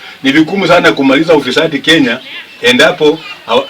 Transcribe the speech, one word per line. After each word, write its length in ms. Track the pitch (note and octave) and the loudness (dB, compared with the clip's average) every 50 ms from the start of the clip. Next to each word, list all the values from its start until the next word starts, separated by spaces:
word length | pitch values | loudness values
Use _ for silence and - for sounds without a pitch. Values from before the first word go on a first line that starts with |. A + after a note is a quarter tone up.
| - - - - - | -20 -20 -16 -6 -4
Ni 80 | C3+ | 0
vigumu 360 | C3+ D#3 D#3 D#3 F#3+ G3+ F#3+ E3+ | 2 2 0 0 0 -2 0 2
sana 240 | - C3+ - E3 | 2 2 2 2
kumaliza 420 | C#3+ C#3+ C3+ C3+ C3 C#3+ E3 E3+ E3 | 0 2 2 2 2 2 2 2 2
ufisadi 460 | D3 A#2+ B2+ B2 D3 D#3 D3+ C#3 C#3 | 2 2 0 -2 -2 -2 -2 -4 -4
Kenya 400 | - D#3 D#3+ E3 C#3 A#2+ A#2 - - - - F4 - - - - | -2 0 2 2 2 0 -2 -6 -8 -14 -16 -16 -18 -18 -14 -4
endapo 580 | - A#3+ B3 B3 - - - - D#3 D3+ D#3 D#3+ - - - - - | -2 0 2 2 2 0 0 2 0 0 0 0 -6 -14 -18 -16 -8
ha-, 180 | - A2+ B2 - - | -4 -4 -4 -4 -4